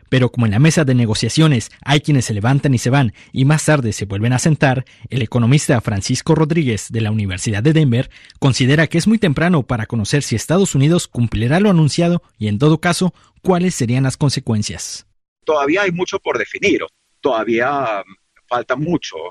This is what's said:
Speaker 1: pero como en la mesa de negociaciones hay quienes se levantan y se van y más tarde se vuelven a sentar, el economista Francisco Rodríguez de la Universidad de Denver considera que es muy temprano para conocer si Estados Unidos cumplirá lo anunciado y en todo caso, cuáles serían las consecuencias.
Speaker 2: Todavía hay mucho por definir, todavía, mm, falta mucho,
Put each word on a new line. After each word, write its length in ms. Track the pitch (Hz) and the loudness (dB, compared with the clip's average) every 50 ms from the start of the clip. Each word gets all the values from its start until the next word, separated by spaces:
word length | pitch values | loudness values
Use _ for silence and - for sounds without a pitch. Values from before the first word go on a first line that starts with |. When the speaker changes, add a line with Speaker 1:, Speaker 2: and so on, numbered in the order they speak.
| _ _ | _ _
Speaker 1:
pero 240 | - 127 123 120 - | 0 2 2 2 2
como 140 | 123 120 | 0 0
en 60 | 110 95 | 2 4
la 60 | 113 | 4
mesa 280 | 143 165 151 180 156 | 4 4 4 2 2
de 80 | 131 127 | 2 2
negociaciones 760 | 123 120 107 107 - - 113 - 156 160 160 147 113 - - - _ - | 2 2 0 0 -2 -4 -2 2 2 4 4 2 0 -2 -6 -12 _ -2
hay 160 | - 143 151 | 0 0 0
quienes 240 | - - 147 131 120 | 2 2 0 0 0
se 80 | - 113 | -2 -4
levantan 400 | 101 98 120 135 143 - 147 131 | -2 0 0 0 2 2 0 0
y 60 | 113 | 0
se 100 | - 123 | 2 2
van 240 | 123 143 139 107 - - - - | 2 2 2 0 -2 -6 -16 -8
y 140 | - - 131 | -2 0 2
más 220 | 139 156 151 - | 2 2 2 2
tarde 260 | - 151 147 123 110 101 | 2 2 2 0 -2 -4
se 140 | - 107 | -6 -6
vuelven 260 | 101 98 101 107 120 127 | -6 -4 -2 0 0 0
a 60 | 123 | 2
sentar, 480 | - 170 151 - - 139 123 131 127 - - _ - - | 2 2 2 2 2 0 0 0 -4 -8 -14 _ -14 -8
el 100 | - 131 | -6 -4
economista 580 | 120 - - 123 117 113 135 151 - - 151 117 - | -4 -2 0 0 2 4 4 2 2 2 0 0 0
Francisco 520 | - 107 98 - - 131 - - - 160 | -2 -4 -4 -4 -4 -4 -4 0 0 2
Rodríguez 560 | 151 160 147 160 170 156 127 110 98 - - | 2 2 2 0 0 0 0 -2 -4 -6 -6
de 120 | 117 113 113 | -4 -4 -2
la 80 | 104 | -2
Universidad 520 | 107 110 101 98 90 - - 120 107 101 113 | -2 -2 -2 -4 -6 -6 -4 -4 -4 0 0
de 120 | 151 156 | 2 2
Denver 340 | 160 156 135 117 120 135 - - - - - _ - | 4 2 2 2 0 -2 -4 -10 -20 -20 -20 _ -2
considera 480 | - 139 120 - 131 123 143 156 160 | 0 0 2 2 2 2 2 2 2
que 100 | - - | 0 0
es 100 | 170 - | 0 2
muy 120 | 208 226 220 | 2 2 2
temprano 460 | - 180 135 - 160 175 185 151 117 | 2 0 0 0 0 2 2 0 0
para 200 | - 127 110 110 | -2 -4 -6 -4
conocer 380 | - - 117 104 - - 147 135 | -4 -4 -4 -2 -2 -2 -2 -2
si 120 | - 120 | -2 -4
Estados 400 | 104 - - 151 185 202 - - | -4 -2 0 0 0 2 0 2
Unidos 320 | 143 135 151 170 175 - | 2 2 2 2 0 -2
cumplirá 540 | - - 123 120 110 - 104 110 120 147 180 | -4 -4 -4 -2 -2 -2 -2 0 0 2 2
lo 80 | 208 214 | 4 4
anunciado 540 | 185 165 156 139 - - 170 170 175 170 - _ _ _ | 4 4 2 2 2 0 0 0 0 -2 -4 _ _ _
y 100 | 110 107 | -4 -4
en 100 | 101 104 | 0 2
todo 220 | 139 156 160 156 | 2 2 2 2
caso, 320 | - 175 170 - 185 180 - _ _ _ _ _ - | 0 -2 0 0 -2 -2 -4 _ _ _ _ _ -2
cuáles 320 | - 185 175 180 185 170 | 0 0 2 0 -2 -2
serían 300 | - 135 110 123 131 135 | -2 -2 -2 0 0 0
las 120 | 135 - | -2 -2
consecuencias. 920 | - - 139 - 139 127 - 113 107 104 - 87 - - - - - - _ _ _ _ _ _ _ _ | 0 -2 -2 -2 -2 -4 -2 -2 -2 -2 -4 -8 -10 -12 -14 -14 -16 -18 _ _ _ _ _ _ _ _
Speaker 2:
Todavía 380 | - 156 147 139 139 156 196 208 | -2 -2 0 0 0 0 0 0
hay 100 | 190 175 | -2 -2
mucho 280 | 175 180 - - 196 | -4 -6 -6 -6 -6
por 180 | - 160 - 120 | -6 -4 -4 -4
definir, 420 | 104 - - - 175 202 151 104 82 82 - _ _ _ _ _ | -6 -8 -8 -4 -2 0 0 -2 -4 -8 -12 _ _ _ _ _
todavía, 840 | - 143 123 113 107 113 117 113 120 135 143 139 135 113 107 98 92 | -4 -2 -2 -2 -2 -2 -2 -2 -2 -2 -2 -4 -4 -4 -4 -6 -8
mm, 460 | 95 95 _ _ _ _ _ _ _ | -12 -20 _ _ _ _ _ _ _
falta 280 | 123 120 110 - 127 | -6 -6 -4 -4 -4
mucho, 400 | 127 151 160 175 139 - - 92 80 80 90 | -4 -2 -2 -4 -4 -4 -8 -12 -12 -12 -14